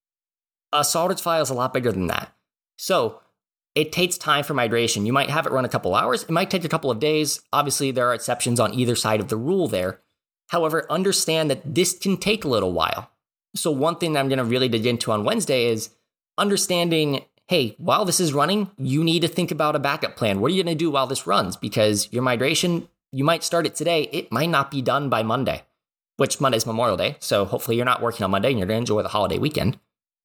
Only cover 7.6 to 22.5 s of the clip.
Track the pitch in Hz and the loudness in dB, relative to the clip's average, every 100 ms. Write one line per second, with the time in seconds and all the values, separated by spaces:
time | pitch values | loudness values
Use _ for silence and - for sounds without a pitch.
7.6 | 143 - 139 127 123 117 - 120 127 120 | 0 -2 -2 0 0 0 -2 -2 0 2
8.6 | 107 127 120 117 110 110 98 110 127 190 | 2 2 2 2 2 0 0 -2 0 0
9.6 | 147 101 90 - _ _ _ _ - 170 | 0 0 -2 -4 _ _ _ _ -4 0
10.6 | 160 160 - 156 190 - - 160 156 135 | 0 0 -2 0 2 0 0 0 0 -2
11.6 | 135 143 180 - 196 190 - 220 151 113 | -2 0 0 0 -2 0 0 -2 0 0
12.6 | 92 85 80 - 107 _ _ _ _ - | 2 0 -2 -2 -8 _ _ _ _ -6
13.6 | 170 139 151 165 170 151 135 135 120 123 | -2 0 0 0 0 0 0 0 0 2
14.6 | 127 113 117 117 - 107 107 233 - 131 | 2 2 2 0 0 0 0 0 0 0
15.6 | 120 113 - _ _ _ _ - 202 196 | 2 0 -4 _ _ _ _ -2 0 0
16.6 | - 175 170 160 151 135 - _ - 180 | 0 0 2 2 0 -2 -6 _ -2 0
17.6 | 120 - - 143 196 - 170 139 147 208 | 0 -2 0 2 2 0 0 0 0 0
18.6 | 190 - 131 139 165 165 160 175 175 151 | -2 -4 -2 0 2 2 0 0 -2 0
19.6 | 151 151 139 156 - - 113 98 120 190 | 0 0 0 -2 -4 -2 0 2 2 0
20.6 | 170 160 165 139 127 135 - 196 104 - | 0 0 0 0 0 -2 0 0 0 -4
21.6 | 104 117 107 104 - 117 127 120 131 | -4 2 2 2 -2 -2 0 0 0